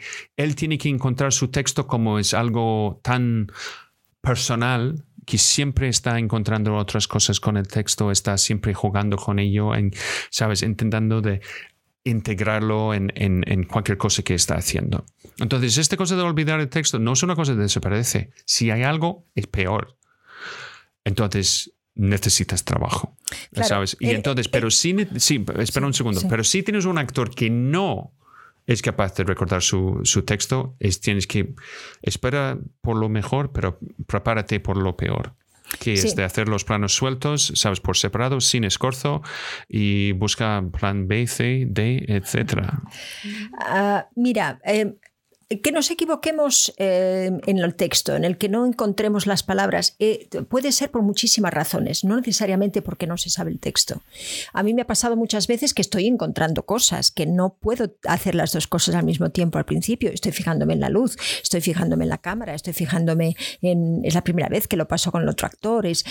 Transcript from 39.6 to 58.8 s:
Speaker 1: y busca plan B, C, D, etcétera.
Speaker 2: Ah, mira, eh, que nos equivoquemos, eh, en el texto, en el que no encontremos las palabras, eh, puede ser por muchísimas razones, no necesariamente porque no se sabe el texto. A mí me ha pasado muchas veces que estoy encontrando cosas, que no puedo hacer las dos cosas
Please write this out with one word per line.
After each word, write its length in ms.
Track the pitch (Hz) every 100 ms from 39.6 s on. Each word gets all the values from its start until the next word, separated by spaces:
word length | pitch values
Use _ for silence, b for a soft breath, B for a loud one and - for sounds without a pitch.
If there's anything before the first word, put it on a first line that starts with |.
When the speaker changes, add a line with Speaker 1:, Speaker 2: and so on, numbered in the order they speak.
| -
Speaker 1:
y 460 | 107 104 101 101
busca 500 | 95 107 - 113 104 92 -
plan 280 | 101 101 95
B, 200 | 107 120
C, 380 | - 120 131 127
D, 380 | 98 110 131 -
etcétera. 760 | 101 - 113 107 101 92 123 - B B B 208 214 214 254
Speaker 2:
Ah, 480 | - 190 202 202 - -
mira, 440 | 247 214 156 131 -
eh, 300 | 214 214 - _ _ _ _ _ 208
que 80 | 294
nos 180 | 311 277
equivoquemos, 800 | 339 330 302 311 311 285 - - -
eh, 540 | 196 185 185 185 185 185 -
en 100 | 190
el 160 | 175
texto, 420 | 170 175 - - 147
en 80 |
el 140 | 170 180
que 120 | 208
no 180 | 220 247
encontremos 580 | 240 214 202 214 208 202
las 160 | 196
palabras, 540 | - 190 196 170 175 -
eh, 320 | 214 214 - - -
puede 240 | 254 277
ser 200 | 254 285
por 100 | 240
muchísimas 500 | 202 202 233 - 185
razones, 520 | - 160 - - 165
no 140 | 190 233
necesariamente 640 | 247 185 208 190 202 208
porque 240 | - - 170
no 100 | 175
se 140 | 170
sabe 180 | - 165
el 100 | 165
texto. 440 | - - - - B B B B B
A 80 | -
mí 140 | 208 233
me 80 |
ha 20 | 240
pasado 300 | 214 240 233
muchas 320 | 226 214 190
veces 260 | 240 294
que 80 | -
estoy 240 | 185 202 208
encontrando 640 | 247 156 - 160 160 -
cosas, 420 | 196 - 151 127
que 160 | - 156
no 300 | 180 185 -
puedo 360 | 214 247 214 - -
hacer 280 | 165 196 170
las 160 | 156
dos 160 | 156 -
cosas 260 | 170